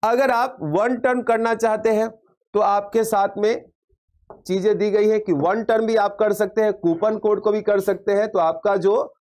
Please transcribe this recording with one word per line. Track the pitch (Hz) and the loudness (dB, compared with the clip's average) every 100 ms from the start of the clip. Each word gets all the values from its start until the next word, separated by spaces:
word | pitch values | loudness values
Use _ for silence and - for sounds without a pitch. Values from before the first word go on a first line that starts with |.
अगर | 214 240 269 | 0 2 2
आप | 240 254 - | 2 -2 -6
वन | 156 160 233 247 | -4 -2 0 0
टर्म | 254 247 | 0 0
करना | 233 226 226 | 0 0 0
चाहते | 226 226 220 220 | 0 0 0 0
हैं | 214 226 220 _ _ _ | 0 -2 -8 _ _ _
तो | 202 | 0
आपके | 202 202 202 226 | 2 0 0 -2
साथ | 220 208 202 196 | 0 0 -2 0
में | 208 240 - _ _ _ _ _ _ - - | -2 -2 -8 _ _ _ _ _ _ -20 -6
चीजें | 190 196 196 | -2 0 0
दी | 208 | 0
गई | 208 214 | 2 2
है | 214 | 0
कि | 214 | 0
वन | 151 160 214 | 0 0 -2
टर्म | 220 220 226 | 0 0 2
भी | 220 | 0
आप | 202 202 | 0 0
कर | 214 | -2
सकते | 208 202 208 | 0 -2 0
हैं, | 214 | 0
कूपन | 208 170 165 214 220 | 0 -2 0 -2 0
कोड | 214 202 | 2 2
को | 208 | 2
भी | 208 | 0
कर | 208 202 | 0 0
सकते | 196 190 - | 0 -4 0
हैं, | 202 214 | 0 0
तो | 196 | 0
आपका | 165 160 208 196 | 0 0 -2 0
जो | 180 220 - _ | 2 0 -2 _